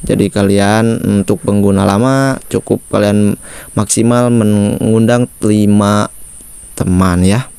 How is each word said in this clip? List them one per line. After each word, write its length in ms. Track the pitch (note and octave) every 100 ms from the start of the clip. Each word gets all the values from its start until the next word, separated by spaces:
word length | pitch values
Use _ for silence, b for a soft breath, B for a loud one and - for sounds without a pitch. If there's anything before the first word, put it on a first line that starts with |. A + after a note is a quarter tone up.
| -
Jadi, 240 | - G2
kalian 720 | G2+ G2 G2+ G2 G#2+ A2+ A2+
untuk 400 | - G2+ G2 G#2+
pengguna 400 | - G2+ G2+ G2
lama 560 | G2 G2 B2+ C3+ C3+ C3+ -
cukup 320 | G#2 - G2+ -
kalian 480 | G#2 G#2 G#2 G#2 - B B B
maksimal 560 | - G#2 - A2+ A#2+ B2
mengundang 960 | A#2+ G#2+ G#2 G2+ - - A2 A2+ A#2+ B2 -
lima 720 | G#2+ G#2+ G#2 G2+ G2+ G#2 - - - - - - - -
teman 480 | - F2+ F#2 F2 F#2
ya. 240 | G#2 C3